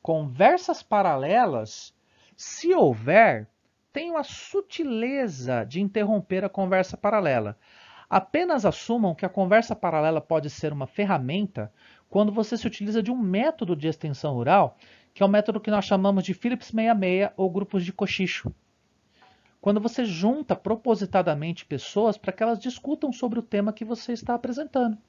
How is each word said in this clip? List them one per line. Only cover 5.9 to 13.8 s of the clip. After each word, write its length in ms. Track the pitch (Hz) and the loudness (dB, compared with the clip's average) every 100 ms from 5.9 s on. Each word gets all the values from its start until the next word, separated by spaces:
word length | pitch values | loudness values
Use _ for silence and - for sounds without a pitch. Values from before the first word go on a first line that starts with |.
| 214 208 214 - 190 196 | 0 0 0 0 -2 -2
a 40 | |
conversa 460 | 196 185 190 185 - | -2 2 2 0 -2
paralela. 640 | 202 214 170 123 104 101 _ - - - - | 0 2 2 0 -2 -8 _ -20 -20 -20 -2
Apenas 580 | 190 - 302 359 294 196 | -2 0 -2 0 2 0
assumam 480 | - - 240 202 | -2 -2 0 0
que 120 | 160 180 | 0 -4
a 40 | |
conversa 460 | 202 185 214 226 220 | 0 4 4 2 -4
paralela 460 | 180 156 156 165 | -2 2 2 0
pode 280 | - 160 147 | 0 -2 -2
ser 220 | - 156 | -6 -6
uma 160 | 147 131 | -6 -8
ferramenta 840 | - 202 170 127 180 202 - 104 _ - _ _ | -4 0 0 0 -2 -4 -6 -10 _ -20 _ _
quando 220 | 196 208 | 2 2
você 260 | 214 214 226 | 0 -2 -4
se 80 | 233 | -4
utiliza 380 | - 202 220 | -6 -2 -2
de 80 | 208 | -2
um 60 | 247 | -2
método 580 | 196 190 294 320 185 | 0 2 0 -2 -4
de 120 | 160 | -2